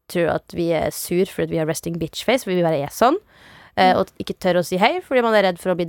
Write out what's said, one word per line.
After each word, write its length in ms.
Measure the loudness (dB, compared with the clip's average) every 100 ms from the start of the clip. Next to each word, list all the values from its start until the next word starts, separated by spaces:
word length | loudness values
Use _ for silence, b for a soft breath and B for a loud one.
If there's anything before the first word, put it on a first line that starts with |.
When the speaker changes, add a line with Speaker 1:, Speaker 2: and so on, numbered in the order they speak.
| -6
Speaker 1:
tror 200 | -2 0 0
at 180 | -4 -4
vi 140 | -2
er 200 | 0 -2
sur 320 | -4 -4 -2 -2
fordi 300 | -2 -4 -2
vi 40 |
har 80 | -4
resting 300 | -4 -6 -6
bitch 220 | -8 -6
face, 220 | -2 -2 0
fordi 140 | 0
vi 20 |
bare 140 | 0 0 -4
er 80 |
sånn, 240 | 0 2 2 -4 B B B B B
eh, 160 | 4
Speaker 2:
Mm. 60 | 4
Speaker 1:
og 80 | 0 -6
ikke 160 | -12 -4
tør 220 | 0 0
å 20 |
si 140 | 0 2
hei, 220 | 2 0
fordi 200 | -2 0 4
man 80 | 4
er 80 |
redd 160 | 2 0
for 140 | -2
å 20 |
bli 80 | -2